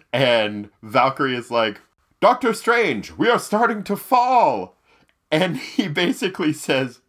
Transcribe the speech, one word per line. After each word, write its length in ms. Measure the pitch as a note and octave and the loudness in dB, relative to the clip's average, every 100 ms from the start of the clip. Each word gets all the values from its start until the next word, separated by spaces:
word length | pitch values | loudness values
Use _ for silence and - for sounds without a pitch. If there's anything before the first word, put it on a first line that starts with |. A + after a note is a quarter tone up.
| _ | _
and 580 | A#2+ C3 A#2 G#2+ G#2 G2+ _ | 0 2 4 2 -4 -12 _
Valkyrie 520 | A2 A#2+ C3 C3 C#3 B2 | -2 2 2 2 -2 -2
is 140 | A#2 | -2
like, 300 | A#2 A2 G2+ - _ _ _ | 0 0 -4 -14 _ _ _
"Doctor 320 | G3 B3 A#3+ | 2 4 0
Strange, 580 | G#3+ - A#3+ G#3 A#2 - - | -2 0 2 2 -2 -6 -4
we 120 | A3+ | 0
are 100 | A#3 | 0
starting 440 | - G#3 A#3 G#3+ F#3+ | 0 0 0 -2 -4
to 120 | G3+ | -6
fall!" 800 | - B3 B3 B3+ F#3 A2+ F2+ _ _ _ _ _ _ | 0 0 4 4 2 0 -6 _ _ _ _ _ _
And 280 | D#3 F3+ D#3+ | 0 0 -2
<laughs> 180 | - - | -6 -4
he 100 | G3+ | -2
basically 640 | D3+ F3 C4 F3+ F#3 D#3+ | 0 0 0 -4 -2 -2
says, 480 | D3+ - C3+ C3 - | -2 -2 -2 -2 -8